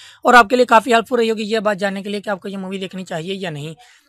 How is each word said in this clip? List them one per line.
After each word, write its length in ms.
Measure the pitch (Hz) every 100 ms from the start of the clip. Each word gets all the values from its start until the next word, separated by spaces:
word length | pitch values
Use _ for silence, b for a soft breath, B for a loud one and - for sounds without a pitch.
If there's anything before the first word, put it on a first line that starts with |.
| B B
और 100 | -
आपके 220 | 240 214 254
लिए 80 |
काफ़ी 280 | 240 226 254
हेल्पफुल 260 | 233 208 240
रही 100 | 226
होगी 140 | 220
ये 180 | 208 220
बात 160 | 208 190
जानने 260 | 202 196
के 60 | 196
लिए 120 | 202
कि 100 | 214
आपको 180 | 190 202
ये 80 | 196
मूवी 220 | 185 196
देखनी 260 | 190 185
चाहिए 300 | 175 170 170
या 160 | 196 185
नहीं। 260 | 147 151 160 B B